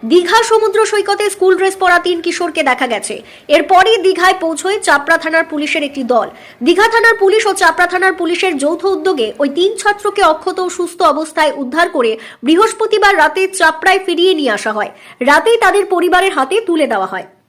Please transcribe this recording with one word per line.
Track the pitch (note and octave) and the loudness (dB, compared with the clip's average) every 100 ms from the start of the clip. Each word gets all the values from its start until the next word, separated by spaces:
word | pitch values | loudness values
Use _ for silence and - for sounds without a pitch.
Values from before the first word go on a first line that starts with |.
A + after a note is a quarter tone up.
দীঘা | A3+ E4+ F4 A4 | 2 2 4 0
সমুদ্র | A4+ A4 G#4+ G#4 G#4+ | 2 2 2 0 0
সৈকতে | G#4 G4+ G4 G#4 | 0 -2 -2 -2
স্কুল | G4 F#4 F#4 | 0 0 2
ড্রেস | F#4+ F#4+ | 0 0
পরা | F#4 F4 | 2 2
তিন | F4 F4 | 0 -4
কিশোরকে | E4+ E4+ F4 E4 | -4 -4 -6 -2
দেখা | C#4+ B3+ C4 | -2 0 -2
গেছে। | G#3+ - G#3 - - - | -4 -8 -12 -14 -20 0
এরপরই | D4 D4 F#4 F#4+ A4 | 0 4 4 4 4
দীঘায় | F4+ F#4 F4+ F#4+ | 2 2 2 0
পৌঁছয় | E4 D#4 F#4 G#4+ | -2 -4 -4 -4
চাপড়া | G#4+ D4 D4 E4 | 0 0 2 -2
থানার | D#4+ D#4+ | 0 -2
পুলিশের | E4 D#4 D4 D#4+ | -2 -4 -4 -4
একটি | C#4+ C#4+ | -4 -8
দল। | A#3+ A#3+ G3 - - - | -2 0 -2 -10 -20 -4
দীঘা | B3 F4 A4+ | 0 2 2
থানার | A4+ A4+ G#4 | 4 2 4
পুলিশ | G4 G#4+ A4 | 2 2 0
ও | |
চাপড়া | F#4+ F4 E4 F4 | 2 0 2 0
থানার | F4+ F#4+ | 0 -2
পুলিশের | F#4 E4+ F4 F#4+ D4 | -2 -4 -2 -2 -2
যৌথ | C#4 E4+ | -2 -2
উদ্যোগে | F#4 F#4+ E4 E4 A3 - | -2 -2 -2 -2 -4 -2
ওই | C#4+ | -4
তিন | C#4+ F#4 A4 | 0 -2 0
ছাত্রকে | G#4 G4+ G#4 G4 | -2 -2 -4 0
অক্ষত | F4+ D#4+ - F#4 | 0 2 -4 -4
ও | F#4 | -6
সুস্থ | F4 F4 - | -4 -8 0
অবস্থায় | F4 C#4+ D#4 E4+ D#4 - | 0 0 -4 -2 -2 -2
উদ্ধার | C4 D4 F4 | -6 -2 -2
করে | E4+ A#3 A3 - - | 0 -2 -2 -10 -10
বৃহস্পতিবার | A#3+ E4 G#4+ - A4 G#4+ G4+ F#4+ | 0 2 2 0 -2 2 2 4
রাতে | D#4 D4+ F#4+ | 2 0 -4
চাপড়ায় | F#4+ E4 D#4+ F#4+ F#4+ F#4+ | 0 0 0 0 0 0
ফিরিয়ে | E4+ F4 | 0 0
নিয়ে | E4+ C#4 | 0 -2
আসা | G#3 A3 | -2 -4
হয়। | G#3+ G3+ - - - | -4 -6 -10 -20 -6
রাতেই | B3 - - A#4 | 2 2 4 2
তাদের | G4 F#4 G4 | 2 2 0
পরিবারের | F4 F4 F4+ F#4+ | 0 2 2 2
হাতে | D4 C4+ G4 | -2 -2 -2
তুলে | A4 E4 C4+ | -2 -2 0
দেওয়া | G#3+ F#3+ | -2 -4
হয়। | F#3 E3+ _ | -8 -12 _